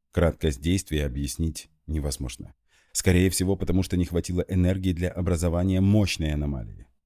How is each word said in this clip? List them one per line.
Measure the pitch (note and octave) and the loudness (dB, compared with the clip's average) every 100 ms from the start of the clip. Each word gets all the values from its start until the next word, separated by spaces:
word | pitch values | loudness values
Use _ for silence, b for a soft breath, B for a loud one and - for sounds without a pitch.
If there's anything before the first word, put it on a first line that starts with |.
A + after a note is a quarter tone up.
| _ | _
Краткость | - E2+ - D#2+ C2 | 0 2 2 -2 -2
действия | D2+ F#2 - D2+ C#2+ | 0 0 0 -2 -2
объяснить | B1+ C#2+ - E2 D2+ - _ - | -4 -6 -4 -4 -4 -14 _ -6
невозможно. | D#2 C#2+ - C2+ - - - b b b | -4 -4 -4 -8 -10 -16 -20 b b b
Скорее | - - F2 F#2+ | -2 2 4 4
всего, | - F#2 G2 | 2 0 0
потому | E2 F2+ | 0 0
что | F#2 F2+ | 2 0
не | F2 | 0
хватило | F2 - F2+ | -2 -2 -2
энергии | - F#2 F2+ F#2+ F#2 | 0 2 2 2 0
для | E2+ F2+ | -2 -2
образования | - F2 E2+ F2 E2+ F#2 F#2 | -2 -2 0 0 0 2 2
мощной | G2 G#2+ G2 - D#2 | 4 4 2 0 -2
аномалии. | D2 D2 C2+ G#1 G1+ - _ | -2 -2 -4 -8 -14 -20 _